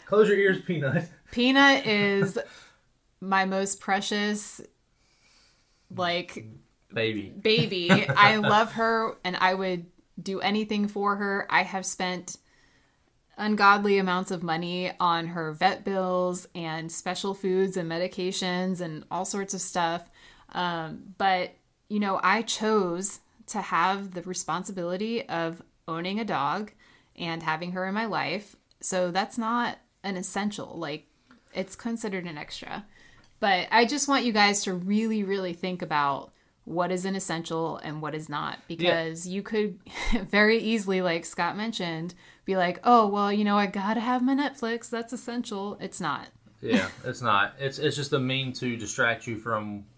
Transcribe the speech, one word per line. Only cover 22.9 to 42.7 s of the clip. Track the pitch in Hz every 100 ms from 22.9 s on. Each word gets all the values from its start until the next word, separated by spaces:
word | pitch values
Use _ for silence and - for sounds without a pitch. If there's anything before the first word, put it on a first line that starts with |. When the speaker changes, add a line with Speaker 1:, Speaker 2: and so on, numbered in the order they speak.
| 170 196 - _ _ -
Speaker 2:
to | 233
have | - 170 180 196 196
the | 180
responsibility | 175 180 - 170 180 185 175 190 220 233 -
of | 165 165 170 - _ -
owning | 165 180 208
a |
dog | 208 147 143 185 214 _ _ _ _ -
and | 170 165
having | 160 156 175
her | 185 190
in |
my | 208 226
life. | 156 139 190 - - _ -
So | - 185 180
that's | 185 214 240
not | 226 240 233 - _ _
an | 196 185
essential. | 185 196 208 208 - 165
Like, | 156 151 _ _ _ - _
it's | 190 190
considered | - 233 226 214 190 175
an | 156
extra. | - - - - - - - - _ -
But | 208 180 -
I | 226
just | 226 285 -
want | 269
you | 240
guys | 208 208 202
to | 202
really, | 180 185 208 226 220
really | 196 196 180
think | 170 185 180
about | 160 151 143 139 - _ _ _
what | - 165 175
is | 180
an | 190
essential | 190 - 165 165 165 160 151
and | 156 151
what | 151
is | 156 156
not. | 147 151 - -
Speaker 1:
Yeah. | 165
Speaker 2:
Because | 175 170 165 165 180
you | 190
could | 202 220 208 180 - -
<laughs> | - 233 185
very | 202 214 226
easily, | 214 226 190 185
like | 180 165 -
Scott | - 175 196
mentioned, | 226 220 175 160 175 - - - -
be | 185
like, | 180